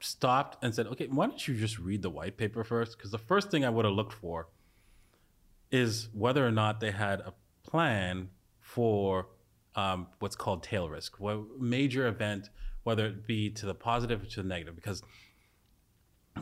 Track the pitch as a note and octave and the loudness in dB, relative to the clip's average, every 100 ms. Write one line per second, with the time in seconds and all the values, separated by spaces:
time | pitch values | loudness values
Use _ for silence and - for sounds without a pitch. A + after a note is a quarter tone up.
0 | - - C3 B2+ C#3+ - B2 A2 A2+ B2+ | -10 0 4 4 2 -2 -2 0 -2 -4
1 | B2+ C3+ G#3+ D4 - A#2 A2 A2 E2+ G2+ | -2 2 2 0 -4 0 0 -2 -2 -2
2 | F#2 D2 E2+ - G#2+ A#2 A2+ A#2 A#2 - | -2 -4 -6 -2 -2 -2 -2 0 -2 -6
3 | G2+ A2 - G3 G3 D#3+ C3 A2+ G#2+ G2 | -8 -8 0 2 2 2 4 4 4 4
4 | G#2+ - F2 E2 E2 _ _ _ _ - | 0 -6 -8 -6 -8 _ _ _ _ -20
5 | _ _ _ _ _ _ _ C3 A#2+ A2 | _ _ _ _ _ _ _ 2 4 2
6 | - G#2+ A2+ C#3 B2+ A2 G#2+ A2 A2 G2 | -4 0 2 4 4 4 4 2 -2 0
7 | G#2 F#2+ - - _ _ - D#3 E3 G#2+ | 0 -2 -4 -14 _ _ -2 2 4 2
8 | F#2 F2+ F#2 - _ _ - - A#2 G#2 | 0 -2 -6 -12 _ _ -8 0 2 4
9 | G2 F#2+ F#2 - _ _ _ - G2 F#2 | 4 2 -2 -10 _ _ _ -2 0 -2
10 | F2 - G2 - - F#2 - G#2 E2+ D2 | -4 -6 -6 -4 -2 -2 -2 -2 -2 -6
11 | - - G2+ G#2+ G#2+ C3 B2 B2 C#3 B2+ | -10 -8 -4 -4 -6 -4 0 2 2 2
12 | B2+ G#2+ G#2+ G2+ G2 - - - - A2 | 0 0 -2 -2 -6 -8 -8 -4 0 0
13 | A2 A2 - A2 G#2+ G#2+ G2+ F2 A#2 A#2+ | 0 -2 -4 -2 -2 -2 -6 -4 0 0
14 | A#2+ A2+ F2+ - F#2+ F2+ E2+ E2 G#2 F2+ | 0 -2 -4 -6 -4 -4 -6 -10 -8 -8
15 | - - - _ _ _ _ _ _ _ | -10 -20 -20 _ _ _ _ _ _ _
16 | _ _ _ - | _ _ _ -14